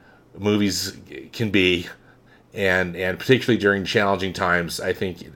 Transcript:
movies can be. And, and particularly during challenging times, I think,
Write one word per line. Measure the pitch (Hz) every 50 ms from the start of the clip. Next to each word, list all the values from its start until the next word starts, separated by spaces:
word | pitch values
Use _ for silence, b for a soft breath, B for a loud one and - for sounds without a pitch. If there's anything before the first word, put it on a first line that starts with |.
| b b b b b b -
movies | 87 101 104 104 104 104 98 90 - 98 98 - - - - 71 69 - -
can | - - 117 104
be. | 95 98 92 92 90 85 87 - - b b b b b b b b b b _ -
And, | 113 98 95 90 92 92 87 87
and | 90 95 92 90
particularly | 87 - - 131 117 - - 113
during | 95 98 101 101 98 90
challenging | - - 110 104 98 98 90 95 92 85
times, | - 98 90 87 87 87 82 82 -
I | - 92
think, | 90 - 104 92 82 - - - -